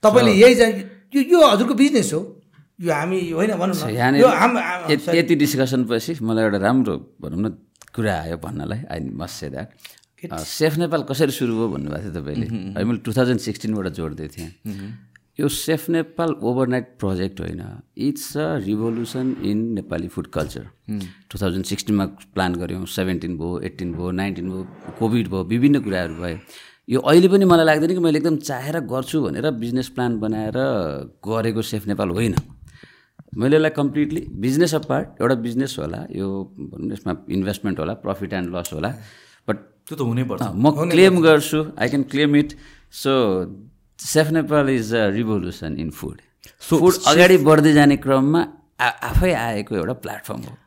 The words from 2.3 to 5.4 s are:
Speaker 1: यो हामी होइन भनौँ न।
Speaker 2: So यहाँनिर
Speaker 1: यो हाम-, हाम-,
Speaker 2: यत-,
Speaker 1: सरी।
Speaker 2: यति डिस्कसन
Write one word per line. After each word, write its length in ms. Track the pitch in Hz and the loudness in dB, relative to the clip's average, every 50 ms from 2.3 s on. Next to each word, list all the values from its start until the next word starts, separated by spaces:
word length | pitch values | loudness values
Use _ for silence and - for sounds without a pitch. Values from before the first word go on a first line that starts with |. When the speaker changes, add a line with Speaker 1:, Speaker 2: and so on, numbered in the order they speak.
| - - _ _ _ _ _ _ _ _ | -16 -20 _ _ _ _ _ _ _ _
Speaker 1:
यो 120 | 175 170 156 | -4 -2 -2
हामी 380 | 143 151 175 185 190 180 170 | -2 -2 -2 -2 -4 -4 -4
होइन 240 | 165 160 190 220 208 | -2 -2 0 0 0
भनौँ 220 | - 175 190 185 | -2 -2 -2 -2
न। 20 | - | -2
Speaker 2:
So 100 | - 113 | -4 -4
यहाँनिर 320 | 107 120 120 127 135 143 | 0 2 2 4 6 6
Speaker 1:
यो 80 | 240 254 | 6 6
हाम-, 300 | - 156 196 247 240 220 | 6 4 2 2 2 0
हाम-, 320 | 175 165 180 180 170 156 | -2 -2 -6 -6 0 0
Speaker 2:
यत-, 100 | 151 139 | 0 0
Speaker 1:
सरी। 180 | - 175 170 170 | 0 0 2 2
Speaker 2:
यति 160 | 165 - 170 | 4 4 4
डिस्कसन 500 | 147 | 2